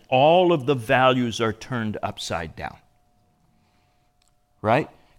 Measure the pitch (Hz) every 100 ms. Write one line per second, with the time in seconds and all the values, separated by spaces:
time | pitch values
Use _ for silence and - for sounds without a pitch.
0 | - 127 147 175 175 170 123 131 110 127
1 | 131 131 120 107 113 101 - 123 110 -
2 | - - - 85 85 - 73 - _ _
3 | _ _ _ _ _ _ _ _ _ _
4 | _ _ _ _ _ _ 104 127 - -
5 | _